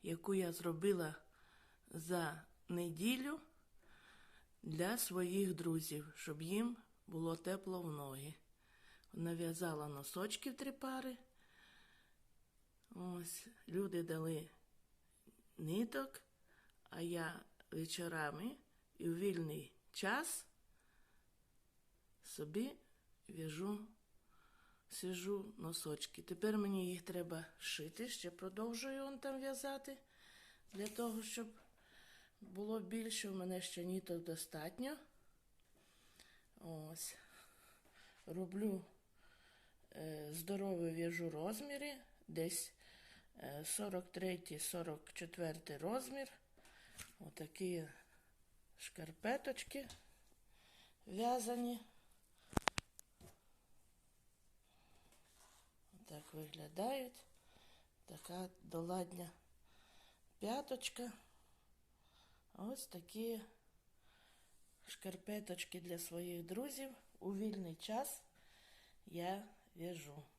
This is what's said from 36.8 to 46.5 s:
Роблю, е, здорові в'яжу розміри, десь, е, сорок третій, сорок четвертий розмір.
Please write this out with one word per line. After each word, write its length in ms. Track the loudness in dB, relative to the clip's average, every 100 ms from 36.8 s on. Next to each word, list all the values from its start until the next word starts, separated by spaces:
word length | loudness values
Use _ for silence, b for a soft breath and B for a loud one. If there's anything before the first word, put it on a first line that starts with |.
| -6 -6 -6 -6 B B B B B B B B B B -6
Роблю, 580 | -2 -2 2 2 2 -4 -18 _ -20 B B B B B B -16
е, 360 | -8 -4 -4 -4
здорові 580 | -6 0 2 2 4 4
в'яжу 400 | 4 2 2 0
розміри, 680 | 0 0 0 -2 -2 -2 -4 -10 -20 -4
десь, 440 | 0 2 2 -2 -8 B B B B B -10
е, 280 | -6 -4
сорок 480 | 0 0 2 0 -2
третій, 460 | 0 0 0 -2 -4
сорок 540 | 0 0 0 -2 -6
четвертий 640 | -8 -8 0 0 0 -6 -2
розмір. 560 | 2 2 0 -4 -4 -8 -20